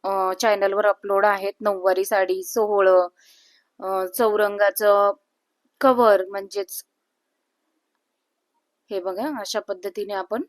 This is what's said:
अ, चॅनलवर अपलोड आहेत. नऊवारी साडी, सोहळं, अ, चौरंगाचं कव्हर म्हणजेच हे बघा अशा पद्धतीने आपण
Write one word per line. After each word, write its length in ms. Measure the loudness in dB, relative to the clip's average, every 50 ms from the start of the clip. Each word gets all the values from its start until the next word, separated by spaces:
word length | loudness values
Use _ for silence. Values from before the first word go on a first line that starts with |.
| -4
अ, 300 | -2 -2 0 0 -2 -2
चॅनलवर 520 | 0 0 0 2 2 0 0 0 2 2
अपलोड 400 | 0 0 _ -4 -2 0 2 2
आहेत. 280 | 2 2 0 -4 -8 -8 _
नऊवारी 440 | -2 -2 -2 0 0 0 0 0 0
साडी, 380 | 0 0 0 0 0 -2 -6 -6
सोहळं, 640 | -6 -2 -2 0 0 2 4 4 6 6 4 2 0 _ _ _ _ _ _ _ _ _ _ _ _ _ _
अ, 260 | -10 -6 -4 -4 -6
चौरंगाचं 1040 | -6 -4 -2 0 0 2 0 0 -2 0 0 0 0 0 2 2 4 4 4 4 2 0 _ _ _ _ _ _ _ _ _ _ _ _ _
कव्हर 440 | 2 2 4 6 6 6 6 4 2
म्हणजेच 580 | -4 -8 -12 -12 -8 -8 -8 -8 -8 -12 -18 -18 _ _ _ _ _ _ _ _ _ _ _ _ _ _ _ _ _ _ _ _ _ _ _ _ _ _ _ _ _ _ _ _ _ _ _ _ _ _ _ _ _
हे 80 | -10 -8
बघा 400 | -6 -6 -8 -6 -6 -8 -8 -8
अशा 200 | -10 -8 -8 -8
पद्धतीने 540 | -8 -8 -12 -10 -10 -12 _ -8 -8 -6 -6
आपण 280 | -8 -6 _ -6 -8 -8